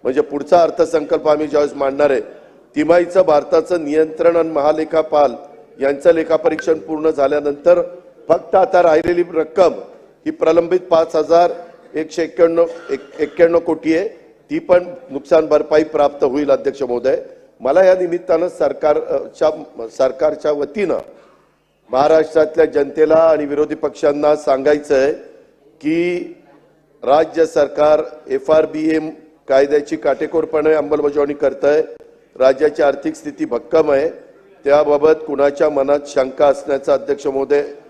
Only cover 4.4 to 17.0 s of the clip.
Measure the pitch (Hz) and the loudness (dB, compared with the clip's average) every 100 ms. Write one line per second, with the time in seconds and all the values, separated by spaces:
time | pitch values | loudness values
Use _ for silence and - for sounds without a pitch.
4.4 | 160 156 143 156 156 160 156 151 139 117 | 0 0 0 0 0 -2 0 2 2 0
5.4 | - - - - 135 143 175 165 156 156 | -16 -20 -20 -4 -4 2 2 2 2 0
6.4 | 165 156 - 160 160 156 156 147 135 147 | 0 -2 -2 -2 -4 -4 -2 0 0 0
7.4 | 147 143 175 175 - - - _ - 170 | -2 -2 2 2 0 -10 -20 _ -8 -8
8.4 | - 190 180 180 175 156 165 175 175 160 | 0 0 2 4 4 2 0 -2 -2 -4
9.4 | 156 - 170 123 - - - _ 151 160 | -4 0 0 -2 -14 -20 -20 _ -10 -2
10.4 | 160 165 170 185 - 165 165 160 151 170 | 0 0 0 -4 0 0 0 -4 2 2
11.4 | 175 - - - - 151 151 - 156 - | 2 -2 -16 -20 -12 -10 -8 -6 -6 2
12.4 | 165 165 165 165 - 135 - - 147 - | 2 4 -2 -2 -10 -10 -10 -6 -6 2
13.4 | 165 170 170 156 156 160 208 - _ _ | 2 2 -2 -4 -2 -2 -2 -10 _ _
14.4 | _ 156 165 180 180 - - 139 - 160 | _ -8 0 0 0 -16 -12 -14 0 0
15.4 | 156 151 151 156 156 151 143 143 143 135 | 2 0 2 0 2 0 0 0 -2 0
16.4 | 143 131 135 131 127 120 | 0 0 -2 -6 -6 -2